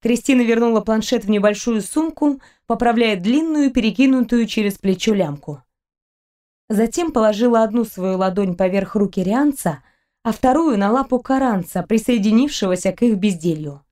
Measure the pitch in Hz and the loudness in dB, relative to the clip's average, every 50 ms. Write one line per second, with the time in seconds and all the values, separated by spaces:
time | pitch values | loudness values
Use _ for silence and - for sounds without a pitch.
0 | _ 226 240 - - - 269 247 240 226 226 226 233 233 226 220 208 - 220 220 | _ 0 -2 0 2 2 2 2 2 2 2 2 2 2 0 0 0 0 -2 -2
1 | 214 - 254 226 185 196 214 208 196 208 208 208 - 240 233 214 202 - - 311 | 0 -2 -4 -4 0 0 -2 0 0 0 -2 -2 -4 -4 -4 -4 -4 -4 -4 -2
2 | 320 330 311 - 302 294 277 269 - - _ _ _ _ 233 226 226 233 226 226 | -4 -4 -4 -2 -2 -2 -2 -2 -10 -20 _ _ _ _ -4 0 0 2 2 2
3 | 233 226 214 185 175 208 247 294 320 330 311 302 285 269 254 247 233 220 - - | 2 0 0 -2 0 0 0 2 0 0 0 2 0 2 2 0 0 0 2 2
4 | 269 269 262 254 240 233 247 240 233 214 - - 214 202 196 - - 196 190 180 | 2 4 4 2 2 2 2 0 0 0 -2 -2 -2 -2 -4 -2 -2 -2 -2 0
5 | - - 214 196 180 147 143 147 - - 147 131 _ _ _ _ _ _ _ _ | 0 0 0 0 0 -2 -4 -10 -12 -14 -16 -16 _ _ _ _ _ _ _ _
6 | _ _ _ _ _ _ _ _ _ _ _ _ _ _ 226 202 226 233 - - | _ _ _ _ _ _ _ _ _ _ _ _ _ _ 0 0 0 0 0 -2
7 | 349 320 302 247 220 214 214 196 233 247 233 226 226 214 208 240 226 226 - - | -4 0 0 2 2 2 2 2 2 4 4 4 2 2 0 -2 -2 -2 -6 -6
8 | 180 190 190 185 190 190 180 196 202 185 175 175 190 185 185 196 190 - - 208 | -4 -2 0 0 0 0 0 -2 -2 -2 -2 0 -2 0 0 -2 -4 -2 0 0
9 | 208 196 - - 185 185 214 262 285 294 277 - - 180 151 - _ _ _ _ | 0 0 0 -4 -2 0 0 2 2 0 0 -2 -4 -6 -6 -6 _ _ _ _
10 | _ _ _ _ _ 226 220 - - 254 262 311 330 311 247 202 196 202 220 262 | _ _ _ _ _ -6 -4 0 2 2 2 2 2 2 0 0 0 2 0 0
11 | 269 - 254 247 - - 269 269 269 254 220 185 175 - - 185 175 - 226 226 | 0 -2 -2 -4 -2 -2 -2 0 0 0 -2 -2 -4 -4 -6 -8 -4 0 -2 -2
12 | 220 - 247 226 190 214 214 226 269 294 285 - 214 190 180 180 - 190 185 - | 0 0 0 0 2 4 4 4 2 2 -2 -4 -2 -2 -2 0 -2 -4 -2 0
13 | 233 247 220 190 185 214 190 165 156 175 160 151 151 147 139 143 _ _ | 0 0 2 2 0 -2 -2 0 -2 -4 -4 -4 -6 -12 -14 -16 _ _